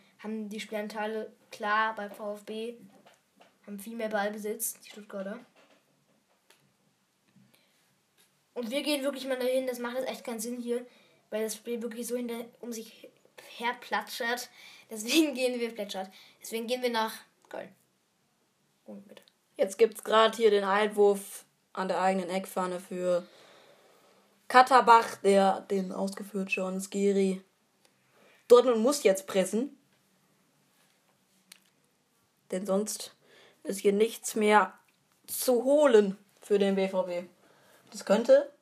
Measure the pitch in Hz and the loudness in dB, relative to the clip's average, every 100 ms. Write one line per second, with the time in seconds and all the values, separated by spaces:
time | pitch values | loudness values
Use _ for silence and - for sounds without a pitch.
0 | _ _ 214 220 208 214 - 214 214 220 | _ _ -12 -10 -10 -10 -10 -8 -8 -8
1 | 214 220 214 _ _ - 208 214 220 220 | -6 -6 -10 _ _ -10 -2 0 0 -4
2 | 202 - 208 208 208 214 226 233 196 - | -12 -10 -10 -10 -12 -10 -10 -12 -20 -20
3 | - _ _ _ - _ - 202 226 233 | -20 _ _ _ -20 _ -16 -14 -12 -8
4 | 214 214 208 214 208 240 - - - 208 | -6 -4 -4 -6 -8 -6 -8 -10 -18 -20
5 | 208 202 190 240 - _ _ _ _ _ | -16 -12 -12 -12 -16 _ _ _ _ _
6 | _ _ _ _ _ _ _ _ _ _ | _ _ _ _ _ _ _ _ _ _
7 | _ _ _ _ _ _ _ _ _ _ | _ _ _ _ _ _ _ _ _ _
8 | _ _ _ _ _ 233 226 277 285 285 | _ _ _ _ _ -10 -6 -4 -2 -2
9 | 269 269 262 254 247 262 262 240 240 247 | -2 -6 -6 -4 0 -2 -2 -6 -6 -6
10 | - 226 - 226 233 247 240 240 247 _ | -8 -8 -10 -10 -8 -8 -6 -6 -6 _
11 | _ _ _ 214 220 220 - 240 226 220 | _ _ _ -6 -6 -8 -8 -8 -8 -10
12 | 233 247 240 233 233 _ 240 226 220 - | -8 -6 -6 -10 -12 _ -12 -12 -14 -20
13 | - _ _ - - - 233 240 - 214 | -20 _ _ -20 -20 -8 -8 -8 -6 -6
14 | 226 - 240 294 - - - - - 220 | -6 -8 -4 -6 -8 -18 -20 -20 -18 -12
15 | 220 302 302 254 254 247 233 226 202 190 | 0 2 2 0 -4 -2 -6 -6 -8 -8
16 | 190 - - _ - 226 233 254 247 226 | -10 -14 -20 _ -10 -8 -6 -4 -2 -2
17 | 220 - - _ _ - 190 _ _ _ | -4 -6 -20 _ _ -16 -16 _ _ _
18 | _ _ _ _ _ _ _ _ - 101 | _ _ _ _ _ _ _ _ -20 -20
19 | - - _ _ _ - 196 - 226 - | -20 -20 _ _ _ -4 -2 2 2 2
20 | - 214 220 220 220 202 196 196 214 208 | 0 4 4 4 4 4 2 0 0 4
21 | 202 196 - - - _ _ - 190 175 | 4 4 -4 -18 -20 _ _ -8 -4 0
22 | 185 190 175 190 190 - 180 180 185 180 | 0 0 -2 -6 -6 -6 -6 -6 -10 -6
23 | 180 175 185 - - - _ _ _ _ | 0 -2 -2 -20 -20 -20 _ _ _ _
24 | _ _ _ _ - 254 254 254 226 233 | _ _ _ _ 2 6 8 6 8 6
25 | - - 196 196 196 - - 196 185 190 | 6 -2 2 4 4 0 -2 -4 -4 -6
26 | 196 196 202 196 190 - 185 190 190 202 | -6 -6 -10 -8 -6 -4 -4 -6 -8 -2
27 | 202 196 190 190 - _ _ _ _ _ | 0 2 2 0 -8 _ _ _ _ _
28 | _ _ _ _ - 240 247 226 233 294 | _ _ _ _ 8 8 8 4 2 4
29 | - 190 - 196 185 214 285 - _ _ | 4 2 0 -2 0 -2 -4 -8 _ _
30 | _ _ _ _ _ _ _ _ _ _ | _ _ _ _ _ _ _ _ _ _
31 | _ _ _ _ _ - _ _ _ _ | _ _ _ _ _ -20 _ _ _ _
32 | _ _ _ _ - 185 196 196 214 - | _ _ _ _ -10 -8 -2 -2 -2 -8
33 | - _ _ - - _ - 196 208 196 | -12 _ _ -20 -20 _ -10 -2 0 2
34 | 226 - - 226 214 208 190 - _ _ | 0 -2 -8 0 4 4 4 -4 _ _
35 | _ _ - - - 240 247 294 285 220 | _ _ -12 -6 0 2 4 6 8 6
36 | 202 190 _ _ - 202 196 196 190 190 | 4 -2 _ _ -2 2 2 2 0 -2
37 | 185 175 180 _ _ _ _ _ _ 208 | -4 -6 -10 _ _ _ _ _ _ -14
38 | - 208 240 269 285 _ | 0 0 6 4 4 _